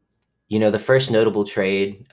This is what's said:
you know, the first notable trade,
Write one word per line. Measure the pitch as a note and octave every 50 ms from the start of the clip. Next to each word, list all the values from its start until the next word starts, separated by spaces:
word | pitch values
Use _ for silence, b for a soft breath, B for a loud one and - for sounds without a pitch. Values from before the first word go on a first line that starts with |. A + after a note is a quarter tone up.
| _ _ _ _ _ _ _ _ _ -
you | G#2 G#2+
know, | A2 G#2+
the | G#2 G#2
first | - - C3 C3 C3 B2+
notable | A#2 A2 A2+ A2 G2 G#2 G2+
trade, | G2+ - G#2+ G2 F#2+ G2 G2 G2 G2+ G2+ G2+ - -